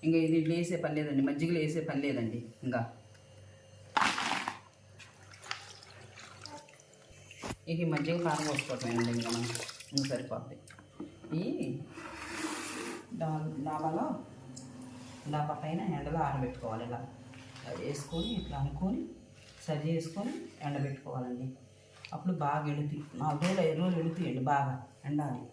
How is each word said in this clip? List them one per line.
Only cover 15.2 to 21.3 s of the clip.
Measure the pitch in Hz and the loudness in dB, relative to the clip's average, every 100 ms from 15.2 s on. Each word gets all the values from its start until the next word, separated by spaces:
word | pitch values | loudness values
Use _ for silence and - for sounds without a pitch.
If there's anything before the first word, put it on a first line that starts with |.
| 143 | -2
డాబా | 147 151 147 | 0 0 0
పైన | 156 170 202 143 | 0 0 0 0
ఎండలో | 147 165 143 | 0 2 2
ఆరబెట్టుకోవాలి. | 135 127 - 117 110 120 | 2 0 -2 -4 -4 -4
ఇలా | 123 127 - - - - - - | -4 -6 -12 -16 -16 -16 -14 -8
అది | - 135 | -6 -4
వేసుకొని, | 147 - 165 220 220 | -4 -2 -2 0 0
ఇట్లా | - 139 | -2 0
అనుకొని, | 139 - 190 277 - - - - - - - | 0 2 2 2 -2 -8 -16 -20 -20 -14 -4
సరి | 151 156 | 0 2
చేసుకొని | 165 - 196 233 - - - 147 | 2 2 -2 -2 -4 -8 -6 -2
ఎండబెట్టుకోవాలండి. | 143 135 - - 131 123 | 0 0 -2 -4 -4 -2